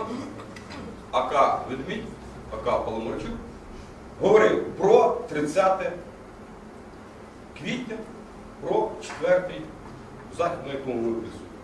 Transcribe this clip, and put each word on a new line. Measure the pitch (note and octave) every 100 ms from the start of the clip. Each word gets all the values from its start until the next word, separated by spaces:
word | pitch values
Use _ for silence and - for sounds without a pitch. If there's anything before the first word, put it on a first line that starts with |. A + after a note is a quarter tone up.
| G#3+ - - - - - - - - - -
А | G#2+
К | G#2+ - G#2 - -
Ведмідь, | C3 F#3 G#3+ - - - - -
А | A2
К | - -
Паламарчук, | - A2 A2+ C3+ - - - - - - - - - -
говорив | F#3+ G#3+ - -
про | - - F#3+ A#3+ - - -
тридцяте | D3 D3+ F3+ F#3+ F#3 F3 - - - - - - - - - - - - - - - - -
квітня, | F#3+ B3+ A3+ A3 - - - - - -
про | - G#3 - -
четвертий | - - F3+ F3+ - - - - - - - - - -
захід, | E3+ - C#3
на |
якому | C3+ B2+ A#2 A#2
ми |
присутні. | A2+ A2+ G#2+ - -